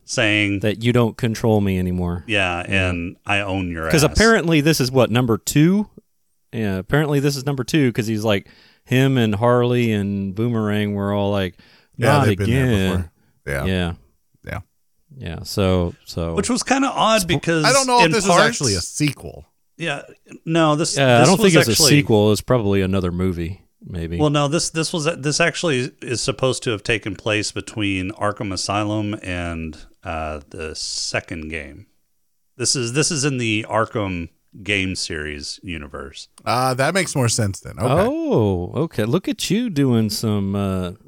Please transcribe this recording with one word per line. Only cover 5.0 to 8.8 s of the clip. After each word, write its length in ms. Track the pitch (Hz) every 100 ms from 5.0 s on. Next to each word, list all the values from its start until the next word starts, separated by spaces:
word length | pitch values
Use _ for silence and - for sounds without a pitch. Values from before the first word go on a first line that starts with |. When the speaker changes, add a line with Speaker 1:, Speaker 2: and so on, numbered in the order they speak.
| 113
Speaker 2:
number 280 | 117 123 107
two? 500 | - 147 165 202 202 - _ _ _ _ _
Yeah, 220 | 113 104 92
apparently 420 | - 143 151 143
this 160 | 143 139
is 100 | 135
number 180 | 135
two 280 | 117 160 131
'cause 140 | 117 107
he's 160 | 107
like, 240 | 110 101 - - _ _